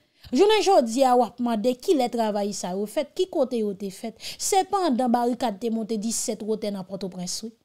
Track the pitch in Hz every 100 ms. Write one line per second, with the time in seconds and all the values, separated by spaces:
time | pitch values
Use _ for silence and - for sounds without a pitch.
0 | _ _ - 254 403 427 349 370 233 233
1 | 262 247 220 - 240 226 233 254 - 311
2 | 240 233 220 202 202 - 185 185 208 311
3 | 285 - 370 339 247 240 208 190 196 -
4 | 226 - - - - 392 370 392 349 240
5 | 254 240 240 247 247 196 233 226 220 220
6 | 220 214 - 214 214 220 214 196 185 196
7 | 190 180 180 - 220 -